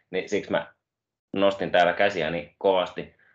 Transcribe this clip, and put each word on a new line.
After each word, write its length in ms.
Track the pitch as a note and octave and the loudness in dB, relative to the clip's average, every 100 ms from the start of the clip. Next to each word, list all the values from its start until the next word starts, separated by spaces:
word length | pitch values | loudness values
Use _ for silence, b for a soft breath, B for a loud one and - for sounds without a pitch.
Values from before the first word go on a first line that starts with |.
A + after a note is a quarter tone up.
| B | B
niin 180 | F#2 - | -8 -4
siksi 220 | G2 - | -4 -2
mä 220 | F2 - _ _ _ _ _ _ | -4 -4 _ _ _ _ _ _
nostin 380 | G2 G2 F#2+ E2+ | 0 0 2 0
täällä 220 | F2+ F2 | 4 4
käsiäni 640 | F2 G2+ F#2+ D#2 E2+ - _ | 4 0 0 -4 -4 -8 _
kovasti, 580 | G2 F#2 F2+ - D#2+ _ _ | 2 2 0 -6 -14 _ _